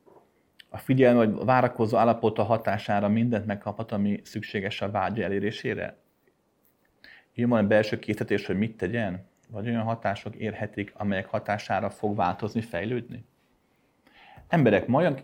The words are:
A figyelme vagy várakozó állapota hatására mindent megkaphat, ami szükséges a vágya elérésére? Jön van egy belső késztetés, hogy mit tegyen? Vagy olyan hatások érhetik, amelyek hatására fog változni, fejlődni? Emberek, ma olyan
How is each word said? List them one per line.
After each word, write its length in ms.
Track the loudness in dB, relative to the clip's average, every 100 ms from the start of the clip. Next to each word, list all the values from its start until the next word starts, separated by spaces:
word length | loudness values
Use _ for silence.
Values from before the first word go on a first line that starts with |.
| _ -20 _ _ _ _ -16
A 100 | -10
figyelme 480 | 0 6 6 8 4
vagy 180 | 2
várakozó 520 | 2 4 4 2 0 4
állapota 460 | 4 4 2 0
hatására 680 | 0 0 0 -4 -2 0 2
mindent 380 | 2 2 0 -4
megkaphat, 460 | -6 -6 -8 -6
ami 280 | -2 -2 -2
szükséges 560 | -6 -12 -8 -6 -6 -6
a 100 | -4
vágya 340 | -2 -2 -2
elérésére? 720 | -2 -2 -2 -4 -6 -6 -8 -12 _ _ _ _ _ _ _ _ _ _ -20 -20 _
Jön 140 | -2 2
van 120 | 4
egy 60 | 4
belső 320 | 4 2 -2
késztetés, 480 | -4 -4 -2 -2 -2
hogy 120 | -2
mit 180 | -2 -4
tegyen? 520 | -4 -4 -4 -6 -12 _ -16
Vagy 200 | -10 -4
olyan 140 | -2
hatások 520 | -2 -4 -4 -6 -8
érhetik, 580 | -8 -8 -6 -8 -8 -10 -6
amelyek 300 | -4 -4 -4
hatására 640 | -6 -4 -4 -2 -4 -4
fog 260 | -4 -4 -2
változni, 440 | -2 -2 -4 -4
fejlődni? 640 | -6 -6 -4 -6 -8 -14 -18 _ _ _ _ _ _ _ _ _ -20 -20 -2
Emberek, 360 | 4 6 6 4
ma 120 | 2
olyan 200 | 2 0